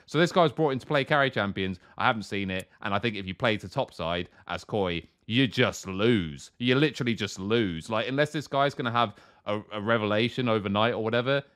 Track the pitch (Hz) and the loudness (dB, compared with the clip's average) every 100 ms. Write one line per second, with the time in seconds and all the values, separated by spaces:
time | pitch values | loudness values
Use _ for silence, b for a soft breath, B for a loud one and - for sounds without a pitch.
0 | b 143 170 190 165 - 156 131 - 147 | b 0 2 4 2 2 -2 -2 -2 0
1 | 127 151 135 120 101 95 95 92 b b | 2 2 2 2 -2 0 -4 -4 b b
2 | 110 113 98 98 98 92 - - 107 101 | 0 0 -2 -4 -2 -4 -6 -8 -2 0
3 | 117 101 95 92 120 107 98 - 127 - | 0 -4 -6 -2 0 0 -4 -4 -6 -4
4 | 82 87 90 b - 87 - 110 92 87 | -2 -2 -4 b -8 -8 -4 0 0 -2
5 | - _ - 113 135 127 113 - 95 95 | -6 _ -2 2 2 4 2 0 -6 0
6 | 110 117 82 71 - - 120 127 151 - | 2 2 0 -6 -14 -6 0 2 2 0
7 | 120 107 101 - 95 117 104 80 80 110 | -4 -2 -4 -6 0 0 0 -2 -4 -4
8 | 110 135 147 156 - 139 139 135 127 117 | -2 0 0 -2 -4 0 0 0 -2 0
9 | 113 - b b - 107 - 107 104 113 | 0 -2 b b -4 -4 -4 -6 0 2
10 | 107 107 117 - 123 110 101 101 113 107 | 2 2 0 0 0 2 2 2 2 2
11 | 110 117 123 139 - | 0 0 2 0 -2